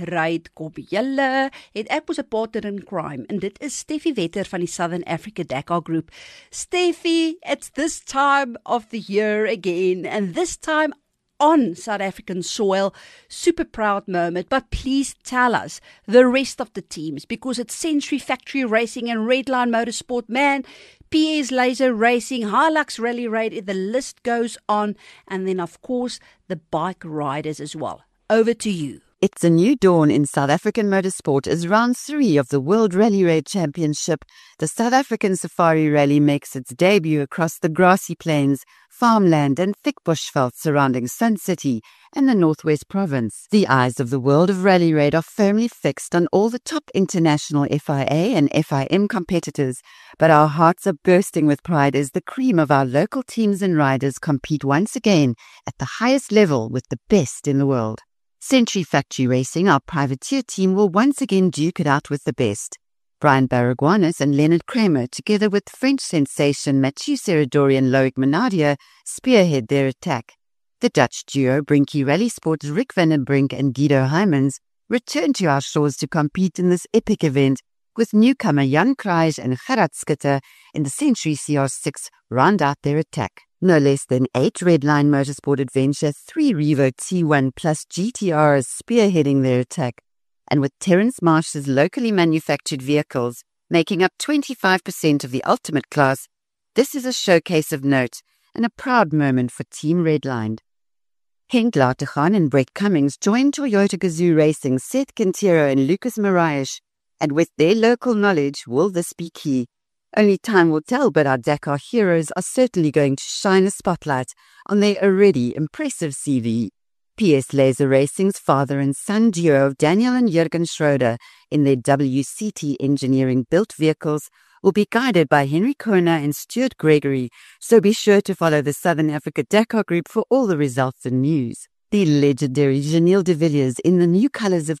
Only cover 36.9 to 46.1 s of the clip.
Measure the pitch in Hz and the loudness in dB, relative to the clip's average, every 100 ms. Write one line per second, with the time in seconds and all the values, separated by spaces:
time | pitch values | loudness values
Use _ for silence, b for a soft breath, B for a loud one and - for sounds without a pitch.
36.9 | 208 160 151 139 - 165 - 170 156 180 | 4 2 -2 -4 -4 -4 -2 -4 2 4
37.9 | 190 - 165 165 151 139 139 - b b | 4 0 -8 -2 0 0 -2 -6 b b
38.9 | - 240 220 185 156 143 135 190 202 294 | -2 2 4 4 4 2 0 -2 -4 -6
39.9 | - - 156 - 147 123 - 160 143 139 | -4 -4 -4 -4 -2 -2 -2 -2 2 2
40.9 | 127 123 - 233 208 - 175 143 117 b | 0 -4 -2 -2 -2 -4 -4 -2 -4 b
41.9 | b b - 269 220 160 156 156 151 - | b b -2 2 4 2 0 -2 -2 -2
42.9 | 196 196 135 113 - - 208 185 131 127 | -4 -2 -2 -4 -8 0 2 4 2 2
43.9 | 120 123 135 127 143 180 190 196 185 170 | -2 -4 -2 2 4 2 2 2 4 4
44.9 | 156 147 160 - - 202 208 233 - 151 | 2 2 0 -4 0 0 2 -2 -4 -4
45.9 | - - | -4 -4